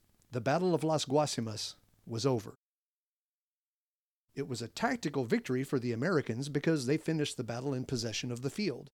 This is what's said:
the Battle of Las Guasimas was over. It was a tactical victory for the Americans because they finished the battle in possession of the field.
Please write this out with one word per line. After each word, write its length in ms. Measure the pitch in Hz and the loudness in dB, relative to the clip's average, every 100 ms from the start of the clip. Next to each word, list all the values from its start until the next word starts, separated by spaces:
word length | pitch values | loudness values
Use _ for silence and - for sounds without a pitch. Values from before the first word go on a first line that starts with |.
| _ _ _ | _ _ _
the 100 | 123 | -4
Battle 340 | 113 156 185 | 2 2 4
of 80 | 160 | 4
Las 220 | 156 156 | 4 2
Guasimas 720 | - 143 147 - 113 104 - - _ _ - | 2 2 2 0 -4 -4 -8 -10 _ _ -8
was 180 | 113 | 0
over. 300 | 131 123 - - _ _ _ _ _ _ _ _ _ _ _ _ _ _ _ _ _ | 2 2 -2 -14 _ _ _ _ _ _ _ _ _ _ _ _ _ _ _ _ _
It 140 | - 139 | -8 -4
was 120 | 117 | -4
a 60 | 117 | -6
tactical 560 | - 233 247 160 143 | -2 -2 0 -2 -2
victory 380 | 120 - - 127 | 0 0 0 -2
for 160 | 135 139 | 0 0
the 140 | 120 | 0
Americans 560 | 113 151 170 123 113 139 | 0 2 2 2 -2 -2
because 380 | 143 165 160 123 | 0 2 2 2
they 100 | 151 | 0
finished 400 | - 160 147 - | 2 0 0 -2
the 80 | |
battle 280 | 117 120 135 | -6 -4 -2
in 120 | 131 | -2
possession 480 | 127 123 117 107 127 | -2 -2 -2 -2 -4
of 100 | 120 | -4
the 80 | 131 | -4
field. 380 | - 208 123 - | -2 -2 -2 -8